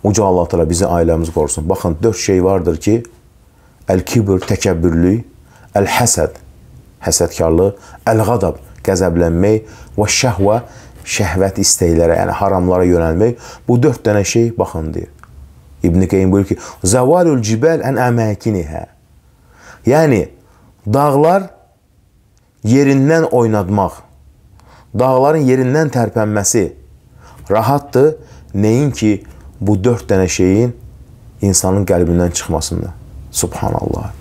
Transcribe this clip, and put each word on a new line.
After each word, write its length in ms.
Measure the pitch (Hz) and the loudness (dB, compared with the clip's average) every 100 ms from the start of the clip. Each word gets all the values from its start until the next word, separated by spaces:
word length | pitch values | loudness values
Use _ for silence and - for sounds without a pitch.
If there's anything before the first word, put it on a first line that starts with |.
Uca 220 | 104 104 | 0 2
Allah 240 | 98 92 82 | 2 2 0
Teala 180 | 90 80 | 0 0
bizi, 140 | 85 | 0
ailəmizi 460 | 92 87 82 80 80 80 | 0 0 0 0 -2 -4
qorusun. 320 | 73 - 80 | -4 -4 -4
Baxın, 280 | 90 90 78 | -4 -4 -2
dörd 160 | 113 104 | -2 -2
şey 260 | - 92 | 0 2
vardır 380 | 92 95 82 80 | 2 0 -2 -2
ki, 160 | - 113 - - _ _ _ _ _ _ - | -2 -2 -4 -20 _ _ _ _ _ _ -2
əl-kibr, 480 | 92 - 120 101 95 - | -2 0 -2 0 -2 -2
təkəbbürlük, 720 | - 104 82 87 80 90 113 - _ - - - - | -2 -2 0 0 2 2 0 -6 _ -20 -20 -6 -2
əl-həsəd, 640 | 98 - 240 - 78 - - - - - - _ - | 0 0 0 0 -4 -6 -20 -20 -20 -20 -20 _ -4
həsədkarlıq, 800 | - 85 - 82 82 95 - - - - | -2 -2 0 0 2 2 -2 -20 -8 -2
əl-qadab, 480 | 110 104 120 90 - - - | 0 0 0 -2 -4 -16 -8
qəzəblənmək 920 | - 95 92 85 85 85 98 110 - - - | -4 0 0 2 0 2 2 0 -2 -20 -10
və 180 | - 104 - | -4 -2 0
şəhvə, 440 | 127 95 98 110 - - - - - | -2 0 0 0 -4 -20 -20 -20 -10
şəhvət 560 | - 98 87 95 95 | -4 -2 0 -2 0
istəklərə, 560 | 98 - 87 82 82 82 | -2 0 2 4 2 2
yəni 160 | 90 - | 0 -2
haramlara 480 | 98 95 90 90 90 | 0 0 2 2 2
yönəlmək. 600 | 87 82 82 113 120 - - - | 2 0 0 0 -2 -14 -12 0
Bu 100 | 123 | 2
dörd 240 | 120 117 | 2 0
dənə 240 | 110 104 98 | 0 0 0
şey, 300 | 117 117 117 | 0 0 -2
baxın, 360 | 101 82 78 | -4 -4 -8
deyir. 200 | 82 82 - - - - - - - 87 | -8 -12 -18 -20 -20 -20 -20 -20 -4 0
İbn 240 | 87 95 | 0 2
Qeym 220 | 98 95 | 2 2
buyurur 160 | 98 98 | 2 0
ki, 80 | - - - | -4 -8 -6
"Zavalul 580 | 90 123 127 175 175 135 | 0 2 2 2 2 0
cibal 420 | 107 110 151 165 | -2 -2 0 -2
an 240 | 127 135 123 | -2 -2 0
amakinha." 800 | 120 110 101 113 101 76 80 - _ _ _ _ _ _ _ - - - | 0 -2 -2 -4 -4 -6 -10 -14 _ _ _ _ _ _ _ -20 -6 0
Yəni, 420 | 143 160 110 - - _ _ _ _ | 2 4 2 -2 -10 _ _ _ _
dağlar 640 | 104 123 147 139 160 190 185 - _ _ _ _ _ _ _ _ _ _ | -4 0 2 2 2 2 -2 -18 _ _ _ _ _ _ _ _ _ _
yerindən 680 | 107 131 139 135 139 165 160 | 0 2 4 2 2 2 2
oynatmaq, 600 | 123 117 107 90 104 92 - - _ - _ _ - - - _ | 2 2 0 0 0 -2 -6 -20 _ -20 _ _ -20 -20 -20 _
dağların 540 | 107 127 131 139 156 131 | -2 2 2 2 2 2
yerindən 400 | 131 127 147 156 | 2 2 0 0
tərpənməsi 720 | 127 110 117 107 104 101 117 85 - - - _ - - - - | -2 -2 -2 -2 -2 0 -2 -2 -6 -20 -20 _ -20 -20 -20 -2
rahatdır, 640 | 104 113 143 - 123 147 156 - - - | 0 2 -2 0 2 2 0 -16 -20 -8
nəinki 680 | 98 107 120 147 - 107 101 - - - - | -2 2 2 0 0 0 -2 -6 -20 -20 -6
bu 180 | 98 104 | -2 2
dörd 240 | 98 - - | 2 -2 0
dənə 180 | 95 92 | 0 0
şeyin 460 | - 92 101 123 - - - - - - - | 2 2 2 0 -4 -18 -20 -20 -20 -20 -4
insanın 460 | 101 90 92 98 95 | 0 0 0 0 0
qəlbindən 440 | 87 85 87 87 82 | 0 2 2 0 -4
çıxmasında. 560 | - 78 - 82 82 - - - - | -4 -6 -4 -8 -8 -12 -18 -20 -12
Subhanallah. 800 | - - - - 50 - - - - | -6 -6 -4 -4 -4 -4 -6 -8 -10